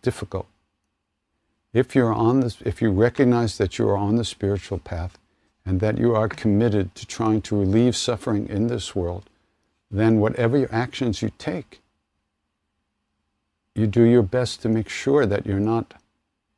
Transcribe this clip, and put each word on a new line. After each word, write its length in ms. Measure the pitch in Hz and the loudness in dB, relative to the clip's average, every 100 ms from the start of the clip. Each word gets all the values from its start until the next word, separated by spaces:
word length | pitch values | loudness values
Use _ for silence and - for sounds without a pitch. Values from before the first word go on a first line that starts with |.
difficult. 460 | 190 - - 95 - _ _ _ _ _ _ _ _ _ _ _ _ | -6 -4 -8 -10 -10 _ _ _ _ _ _ _ _ _ _ _ _
If 220 | 113 110 135 | -2 2 2
you're 180 | 117 | 2
on 260 | 110 117 135 | 2 2 2
this, 180 | 123 - | 0 -4
if 200 | 110 - | -6 -2
you 100 | 113 | 0
recognize 680 | 95 117 131 127 120 113 - | 2 2 2 2 2 0 -2
that 200 | 95 - | -4 0
you 100 | 110 | 0
are 80 | 98 | 0
on 180 | 101 117 | 0 -2
the 100 | 110 | -2
spiritual 540 | - 98 98 - 95 | -4 -2 -2 -4 -10
path 380 | - 87 87 - _ _ _ _ 95 | -8 -8 -8 -12 _ _ _ _ -4
and 140 | 92 | -2
that 200 | 107 - | 0 0
you 160 | 117 110 | 2 2
are 120 | 113 | 0
committed 680 | - 110 101 117 104 92 - | -2 0 2 2 0 -2 -8
to 100 | - | -14
trying 360 | - 110 107 | -4 0 0
to 160 | - 104 | 0 -2
relieve 360 | 95 110 123 113 | 2 4 2 0
suffering 520 | - 110 - 104 - | -4 -4 -2 -4 -4
in 200 | 101 117 | -4 -2
this 280 | 120 - 98 | -4 -6 -6
world, 340 | 87 90 - _ _ _ _ _ - | -6 -6 -12 _ _ _ _ _ -8
then 280 | 101 113 110 | 0 2 4
whatever 380 | 107 - 117 139 | 2 0 0 0
your 160 | 123 | 0
actions 480 | 113 123 - 123 95 | -2 -4 -4 -4 -2
you 100 | 107 - | -6 -6
take, 440 | - 175 - - _ _ _ _ _ _ _ _ _ _ _ _ _ _ _ _ _ _ _ - | -8 -8 -10 -20 _ _ _ _ _ _ _ _ _ _ _ _ _ _ _ _ _ _ _ -2
you 120 | 107 | 0
do 160 | 117 | 4
your 200 | 117 120 | 6 6
best 380 | 101 127 117 - | 4 0 -2 -4
to 80 | 113 | -2
make 200 | 113 104 | -2 -2
sure 360 | - 135 143 113 | -6 0 2 2
that 200 | 101 - | 0 -2
you're 140 | 98 | 0
not 360 | 107 113 - - _ _ _ _ _ | 0 -2 -4 -14 _ _ _ _ _